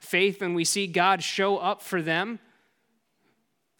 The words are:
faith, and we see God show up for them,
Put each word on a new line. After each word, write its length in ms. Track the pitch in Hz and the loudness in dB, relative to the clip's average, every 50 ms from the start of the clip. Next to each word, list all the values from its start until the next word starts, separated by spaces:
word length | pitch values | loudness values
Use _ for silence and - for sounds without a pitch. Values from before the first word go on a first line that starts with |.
faith, 400 | - - - 175 190 202 190 196 | -8 -2 2 4 4 2 2 0
and 140 | 196 175 175 | -4 -2 0
we 100 | 175 165 | 0 0
see 220 | - - 202 196 | 0 0 -2 -2
God 360 | 185 165 180 175 190 196 175 156 | -2 2 2 4 4 4 2 0
show 360 | - - - 196 202 196 - | -4 -2 0 0 0 0 0
up 240 | 175 190 208 - - | 0 -2 -4 -4 -6
for 180 | - 190 180 | -4 -4 -2
them, 380 | 156 160 160 170 190 226 233 202 _ _ _ _ _ _ _ _ _ _ _ _ _ _ _ _ _ _ _ _ _ _ _ _ _ _ _ _ | 0 0 0 0 -2 -4 -6 -12 _ _ _ _ _ _ _ _ _ _ _ _ _ _ _ _ _ _ _ _ _ _ _ _ _ _ _ _